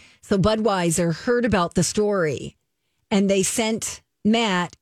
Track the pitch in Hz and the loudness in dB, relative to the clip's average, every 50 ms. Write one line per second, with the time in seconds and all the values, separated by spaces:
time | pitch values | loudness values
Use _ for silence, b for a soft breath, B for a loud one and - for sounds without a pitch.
0 | B B B B - - 208 196 175 208 226 220 214 226 196 185 175 170 160 180 | B B B B -4 -2 0 2 2 2 0 2 0 0 0 2 0 0 0 0
1 | 175 165 160 - - 247 240 240 233 240 202 190 175 165 - 185 170 - - 214 | 0 -2 -2 -4 -2 0 0 0 2 2 2 0 0 0 0 -2 -2 0 0 -2
2 | 208 208 202 190 165 151 131 - - 143 - _ _ _ _ _ _ _ _ _ | 0 0 0 0 0 -2 -2 -6 -10 -14 -16 _ _ _ _ _ _ _ _ _
3 | _ _ 226 196 202 190 196 196 190 - - - 220 220 226 196 - - - - | _ _ 0 2 2 2 2 2 0 0 -2 -2 -2 -2 -4 -4 -6 -10 -10 -12
4 | _ _ _ _ - 208 226 233 233 214 185 180 175 - - _ | _ _ _ _ 0 0 2 2 2 0 0 0 -2 -4 -8 _